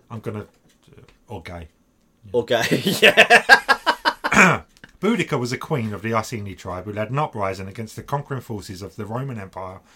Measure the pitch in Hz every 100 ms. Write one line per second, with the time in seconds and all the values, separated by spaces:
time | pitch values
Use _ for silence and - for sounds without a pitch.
0 | - 117 110 104 98 _ _ _ _ -
1 | 117 _ - 104 82 85 82 _ _ _
2 | _ _ 107 120 117 117 113 147 180 -
3 | 214 - 214 233 - 269 - - - -
4 | - - - - 185 117 - _ - _
5 | 190 226 - 143 120 131 - 151 110 101
6 | 107 113 110 117 101 92 - 90 101 101
7 | 107 135 151 110 98 95 95 98 110 -
8 | - 147 143 135 - 107 - 92 98 -
9 | 101 117 135 117 95 92 95 92 -